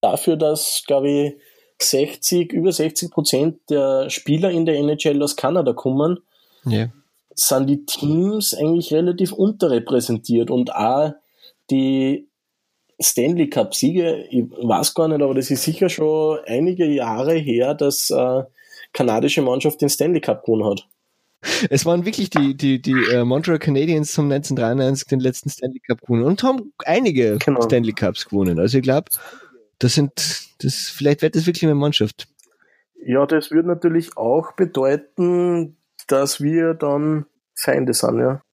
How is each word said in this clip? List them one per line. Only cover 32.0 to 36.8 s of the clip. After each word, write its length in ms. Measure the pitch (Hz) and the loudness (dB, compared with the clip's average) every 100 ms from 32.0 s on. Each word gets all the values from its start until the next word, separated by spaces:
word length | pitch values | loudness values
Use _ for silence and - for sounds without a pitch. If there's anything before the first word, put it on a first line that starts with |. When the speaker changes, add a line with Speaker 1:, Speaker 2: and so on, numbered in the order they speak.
| 107 - - _ _ _ _ _ _ - - | -2 -4 -20 _ _ _ _ _ _ -16 -2
Speaker 1:
Ja, 200 | 127 143 | 2 2
das 260 | 156 151 | 0 2
würde 160 | 156 170 | 0 0
natürlich 480 | 170 170 165 165 - | 0 0 0 -4 -6
auch 340 | 113 147 160 - | 0 0 -2 -2
bedeuten, 1200 | 180 139 131 143 - - 175 180 175 170 156 _ _ - - | -2 0 0 0 -4 -2 0 2 0 0 -4 _ _ -20 -2
dass 320 | 135 139 - | 0 0 -2
wir 340 | 147 165 165 | 0 0 0
dann 520 | 165 | 0